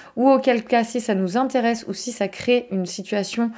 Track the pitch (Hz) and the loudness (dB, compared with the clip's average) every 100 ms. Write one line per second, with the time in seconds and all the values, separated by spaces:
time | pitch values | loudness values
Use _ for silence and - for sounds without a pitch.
0 | - - 269 262 262 240 226 240 226 247 | -10 2 4 4 4 0 2 0 0 -2
1 | 226 190 185 220 262 262 233 226 - 190 | -2 0 0 0 0 2 0 -2 -4 -8
2 | 247 233 196 - - 247 240 190 175 - | -6 -4 -4 -4 0 0 0 -4 -4 -6
3 | 185 208 190 220 233 | -4 -4 -2 -2 -2